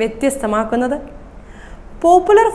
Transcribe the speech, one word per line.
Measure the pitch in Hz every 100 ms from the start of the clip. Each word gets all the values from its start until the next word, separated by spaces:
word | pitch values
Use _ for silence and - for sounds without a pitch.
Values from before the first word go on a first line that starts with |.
വ്യത്യസ്തമാക്കുന്നത്. | 220 - 269 269 214 208 220 240 247 285 - - - - - - - - - -
പോപ്പുലർ | 330 359 381 427 453